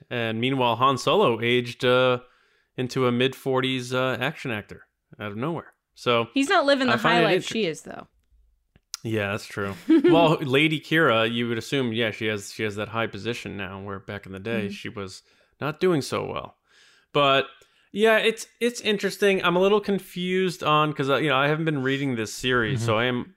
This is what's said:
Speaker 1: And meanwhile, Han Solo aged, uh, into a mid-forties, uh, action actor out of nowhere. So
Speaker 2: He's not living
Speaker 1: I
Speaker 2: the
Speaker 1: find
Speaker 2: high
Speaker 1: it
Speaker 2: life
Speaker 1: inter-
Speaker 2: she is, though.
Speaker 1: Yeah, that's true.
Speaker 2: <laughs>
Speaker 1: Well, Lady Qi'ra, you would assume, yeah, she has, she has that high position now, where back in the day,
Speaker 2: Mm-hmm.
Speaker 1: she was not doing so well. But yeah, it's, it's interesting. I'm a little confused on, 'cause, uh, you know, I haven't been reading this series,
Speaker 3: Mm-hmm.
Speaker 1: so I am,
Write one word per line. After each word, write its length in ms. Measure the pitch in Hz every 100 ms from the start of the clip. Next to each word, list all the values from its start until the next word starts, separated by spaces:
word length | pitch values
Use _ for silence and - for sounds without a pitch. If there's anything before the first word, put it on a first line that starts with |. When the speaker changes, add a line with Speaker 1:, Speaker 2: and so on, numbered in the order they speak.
| -
Speaker 1:
And 300 | 123 113 110
meanwhile, 360 | 123 135 120 113
Han 220 | 131 127
Solo 420 | - 180 170 110
aged, 440 | 117 123 120 -
uh, 340 | 127 127 127 123 - _ _ _ _ -
into 300 | 127 131 123
a 60 |
mid-forties, 840 | 120 131 131 139 131 131 131 123
uh, 220 | 127 131 113
action 300 | 131 156 139
actor 360 | 107 - - _ _ _ -
out 100 | 104
of 60 | 104
nowhere. 340 | 147 151 - _ _
So 320 | - 123 117 117
Speaker 2:
He's 140 | 269 277
not 160 | 370 277
living 220 | 277 262
Speaker 1:
I 80 | 233
Speaker 2:
the 20 |
Speaker 1:
find 160 | 226 233
Speaker 2:
high 20 |
Speaker 1:
it 20 |
Speaker 2:
life 100 | 214 180
Speaker 1:
inter- 100 | -
Speaker 2:
she 120 | 226 180
is, 160 | 147
though. 260 | - - - _ _ _ _ _ _ _ _ -
Speaker 1:
Yeah, 260 | 113 110 101
that's 140 | 107 -
true. 280 | - 98 90 -
Speaker 2:
<laughs> 0 | 330
Speaker 1:
Well, 320 | 349 320 160 156
Lady 360 | 147 135 156 156
Qi'ra, 520 | - 160 151 113 113
you 160 | 117 120
would 80 | 117
assume, 340 | - 139 123
yeah, 160 | 110 113
she 160 | 104 110
has, 260 | 107 95
she 100 | -
has 120 | 110 101
that 120 | 101
high 180 | 113 113
position 500 | 101 104 120 101 98
now, 240 | 92 98
where 200 | 98 98
back 260 | - 101 92
in 60 |
the 60 | 95
day, 260 | 104 113 101
Speaker 2:
Mm-hmm. 60 |
Speaker 1:
she 180 | - 107
was 320 | 101 95 - _ _ _ -
not 180 | 135 151
doing 220 | 185 160
so 240 | 117 104 98
well. 300 | - - - _ _ _ _ _
But 320 | 147 139 135 - - _ _ _
yeah, 240 | 196 220 220
it's, 280 | 220 220 - -
it's 200 | 233 240
interesting. 640 | 220 202 196 - 202 190
I'm 120 | 175 175
a 40 |
little 200 | 196 214
confused 840 | 202 196 - 180 180 185 185 160
on, 300 | 147 151 151
'cause, 160 | 147 135
uh, 60 | 131
you 120 | 151
know, 60 | 131
I 120 | 143
haven't 160 | 156 160
been 160 | 147
reading 320 | 131 135 139 117
this 160 | 107
series, 460 | - 127 127 110 117
Speaker 3:
Mm-hmm. 80 | 117
Speaker 1:
so 100 | 110
I 60 | 123
am, 280 | 123 -